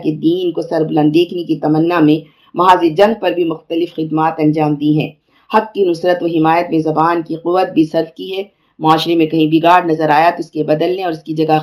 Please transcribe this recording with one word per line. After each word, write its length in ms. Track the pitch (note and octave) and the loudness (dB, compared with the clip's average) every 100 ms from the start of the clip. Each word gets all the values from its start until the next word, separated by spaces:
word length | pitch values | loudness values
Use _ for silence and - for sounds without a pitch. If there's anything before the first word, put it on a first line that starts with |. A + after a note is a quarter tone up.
کے 80 | D#3 | -2
دین 400 | D#3 D#3 F3+ F3 | -2 0 0 -2
کو 100 | E3 | -4
سربلند 520 | D#3+ E3 D#3 D#3 D3+ | -4 -4 -2 0 2
دیکھنے 300 | D#3 F3 F3+ | 2 0 -4
کی 120 | E3 D#3 | -6 -4
تمنا 440 | D3+ D#3 E3 E3+ | -2 0 0 2
میں 280 | D3+ D#3 - _ _ | 2 2 -2 _ _
محاذ 440 | - F#3 F3+ E3+ D#3 | 0 4 4 4 4
جنگ 160 | G#3 A3 | 2 2
پر 100 | F#3 | -2
بھی 120 | E3+ | -2
مختلف 500 | E3 D#3 - E3+ E3+ | -2 -4 -6 -4 -4
خدمات 400 | - D#3+ D#3 D#3+ D#3+ | -6 -4 -2 -2 0
انجام 380 | D3+ D#3 D3+ D3 | 0 2 0 0
دی 260 | D3+ D3+ | 0 0
ہیں۔ 80 | C#3+ - _ _ - | -2 -8 _ _ -4
حق 200 | A3 G#3+ | -2 -2
کی 120 | G3 F#3 | 0 0
نصرت 380 | D#3+ F3+ F3 | 0 0 0
و 20 | E3+ | 0
حمایت 440 | E3 D#3+ E3+ F3 | 0 2 2 0
میں 100 | D#3+ | -2
زبان 420 | D#3 D#3 E3 E3+ | 0 0 0 0
کی 140 | D#3+ D#3+ | -4 -6
قوت 360 | E3+ F3+ F3+ | -2 0 0
بھی 120 | F#3+ D#3 | 0 0
صرف 280 | E3 D#3+ | 0 -4
کی 240 | - F#3 F#3+ | -8 -10 -8
ہے۔ 60 | G3+ _ _ - | -10 _ _ -4
معاشرے 360 | D#3 D#3+ D#3+ E3+ | 0 0 2 0
میں 100 | D#3 | 0
کہیں 220 | D#3+ D#3 | 0 2
بگاڑ 380 | D#3 E3 F3+ E3+ | 2 4 2 2
نظر 240 | D#3+ D#3 | 0 2
آیا 200 | D3+ E3+ | 2 2
تو 100 | F3 | -2
اس 120 | E3 | -8
کے 120 | D#3 | -6
بدلنے 400 | D3+ D3+ E3+ F#3 | -2 0 -2 -2
اور 80 | F#3 | -4
اس 120 | D#3 | -6
کی 100 | D#3+ | -6
جگہ 240 | D#3 D#3 D#3 | -4 0 0